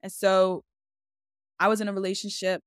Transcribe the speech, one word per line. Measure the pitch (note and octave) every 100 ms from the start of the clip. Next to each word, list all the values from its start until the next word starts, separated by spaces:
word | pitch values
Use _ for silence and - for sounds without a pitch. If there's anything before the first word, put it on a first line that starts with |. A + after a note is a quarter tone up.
And | G3
so | - G3 F#3+ F#3 F3+ _ _ _ _ _ _ _ _ _ _
I | F#3
was | A3
in | G#3
a |
relationship. | G3 F#3+ G3 G3+ - F#3 F3+